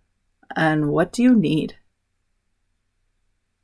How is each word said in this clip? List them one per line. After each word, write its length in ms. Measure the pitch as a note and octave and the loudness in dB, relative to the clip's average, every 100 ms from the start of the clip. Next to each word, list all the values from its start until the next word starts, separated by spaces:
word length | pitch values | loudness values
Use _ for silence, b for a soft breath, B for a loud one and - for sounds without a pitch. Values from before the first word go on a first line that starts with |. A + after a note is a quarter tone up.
| _ _ _ _ - | _ _ _ _ -12
And 360 | - D#3+ D#3 D3 | -4 -2 0 0
what 240 | D3 E3+ | 0 -2
do 100 | - | 0
you 100 | B3 | 2
need? 440 | A#3 D3+ D3+ - - _ _ _ _ _ _ _ _ _ _ _ _ _ _ _ _ _ _ | 4 2 -2 -6 -12 _ _ _ _ _ _ _ _ _ _ _ _ _ _ _ _ _ _